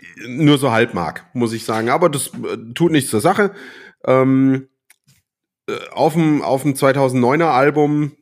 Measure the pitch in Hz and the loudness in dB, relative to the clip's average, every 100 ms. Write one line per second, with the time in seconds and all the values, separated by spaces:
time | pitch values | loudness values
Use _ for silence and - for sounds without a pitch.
0 | 87 - 117 123 151 147 135 113 120 95 | -20 -18 -10 0 2 4 2 2 0 -2
1 | 80 - - 127 117 113 - 110 113 147 | -6 -8 -10 -4 -4 -4 -6 -4 -2 0
2 | 175 143 - - 110 104 113 120 170 156 | 0 -2 -8 -10 -10 -10 -10 -2 0 0
3 | 123 110 156 202 202 - - - - _ | 0 0 0 0 -2 -4 -20 -20 -20 _
4 | - 131 131 135 135 135 131 _ _ _ | 0 2 2 2 2 0 -6 _ _ _
5 | _ _ _ _ _ _ - 110 - 90 | _ _ _ _ _ _ -10 -10 -8 -2
6 | 151 156 156 147 80 131 147 131 139 135 | 0 2 0 0 0 -2 -2 0 2 2
7 | 131 127 120 147 165 127 143 147 147 147 | 2 2 2 2 2 2 2 2 0 0
8 | 147 - | -4 -8